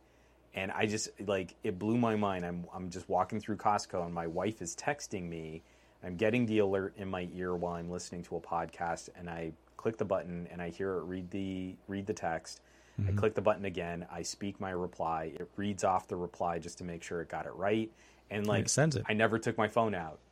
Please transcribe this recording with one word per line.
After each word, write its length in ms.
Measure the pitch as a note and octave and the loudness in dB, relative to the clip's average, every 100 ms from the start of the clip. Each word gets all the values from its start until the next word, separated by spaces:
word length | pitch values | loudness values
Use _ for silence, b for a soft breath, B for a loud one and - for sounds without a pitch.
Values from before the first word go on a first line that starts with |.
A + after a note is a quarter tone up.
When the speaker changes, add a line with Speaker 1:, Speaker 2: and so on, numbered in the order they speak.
| b b b b b | b b b b b
Speaker 1:
and 160 | G2 F#2+ | -4 -2
I 160 | - G#2+ | 2 2
just, 220 | G#2+ - - G2+ | 2 -4 -6 0
like, 300 | G2 F2+ - | 0 0 -4
it 160 | A2 F2+ | -4 0
blew 180 | G#2+ A#2+ | 2 4
my 160 | A#2 | 4
mind. 320 | G#2+ G2+ F2+ F2 | 4 2 0 -2
I'm, 180 | F2 F2 | -4 -6
I'm 180 | F#2 F#2 | -8 -8
just 180 | F#2 - | -6 0
walking 320 | F2+ F#2 G#2+ | 2 2 -2
through 160 | - G2+ | -4 0
Costco, 480 | G#2+ G#2 - F#2 | 2 2 0 -2
and 100 | F2 | -2
my 140 | F2 E2+ | -2 -2
wife 340 | E2+ G2+ A2 | 0 -2 -2
is 140 | F2 - | -8 -4
texting 520 | - - - G2 F2 | -4 -4 -4 -6 -6
me. 340 | E2 D#2+ E2 - b b b | -6 -8 -10 -14 b b b
I'm 100 | F#2+ F2+ | -6 2
getting 300 | A2 B2 A#2 | 4 4 4
the 140 | G#2+ | 6
alert 340 | G2 G2 F#2+ G#2+ | 6 4 0 -4
in 120 | F#2+ | -4
my 200 | F#2 F2+ | -4 -4
ear 220 | F2+ F2+ F2 | -2 0 0
while 180 | F2 | 0
I'm 160 | E2+ E2+ | -2 -4
listening 320 | F2+ - F2 | -6 -6 -10
to 120 | E2+ E2+ | -6 -6
a 40 | |
podcast, 680 | - E2+ E2+ - E2+ E2 - - | -2 -2 -2 -2 -2 -2 -6 -12
and 100 | F2 | -8
I 220 | E2 E2 D#2+ _ - | -6 -6 -8 _ -4
click 200 | A2+ G#2+ | -2 0
the 60 | |
button, 420 | G2 F#2+ E2 F2 F2 | 0 0 0 -6 -8
and 100 | F2 | -6
I 60 | F2 | -6
hear 240 | E2+ G2 F2+ | -2 -2 -2
it 40 | |
read 260 | E2 F#2+ F2 | -2 -6 -4
the, 420 | G2 F#2+ F#2 F#2 - - | -4 -4 -4 -6 -8 -6
read 180 | G2 G2 | -4 -2
the 80 | |
text. 460 | F2 E2+ E2 - - b b b b | -2 0 -2 -6 -16 b b b b
Speaker 2:
Mm-hmm. 100 | G2 | 2
Speaker 1:
I 100 | G2+ | 4
click 140 | G#2+ | 4
the 80 | - | 4
button 220 | G#2 G2+ | 4 4
again. 420 | G2 F2 E2+ E2+ F2 | 2 -2 -2 -2 -6
I 100 | F2 | -6
speak 380 | E2+ - G2+ - | -6 -4 -6 -4
my 100 | F#2+ | -2
reply. 600 | F2+ F2+ - E2 D#2+ D#2+ | 0 -2 -2 0 0 -2
It 140 | C#2+ - - | -6 -8 -2
reads 260 | G2+ F#2+ | -2 2
off 240 | G2+ F#2 - | 4 4 2
the 80 | F2+ | -4
reply 440 | F2 - F2 E2+ | -4 -2 0 0
just 180 | E2 - | -4 -8
to 60 | |
make 180 | F2+ E2+ | -8 -8
sure 180 | - F2 | -4 -4
it 80 | E2 | -4
got 180 | D#2+ D2+ | -6 -6
it 80 | C2+ | 0
right. 340 | G2 A2 A2 b b b b | 2 4 2 b b b b
And, 80 | G#2 | 0
Speaker 2:
And 80 | G#2 | 2
Speaker 1:
like, 200 | G#2 - | 4 4
Speaker 2:
it 40 | |
sends 240 | - D#3+ | 4 4
it. 100 | B2 G#2 | 4 2
Speaker 1:
I 40 | |
never 260 | G#2+ A2+ A2+ | 4 6 4
took 180 | A#2+ A2+ | 2 2
my 80 | G#2 | 4
phone 260 | A#2 A2 F#2 | 4 4 2
out 240 | D#2+ D2+ - | -4 -8 -12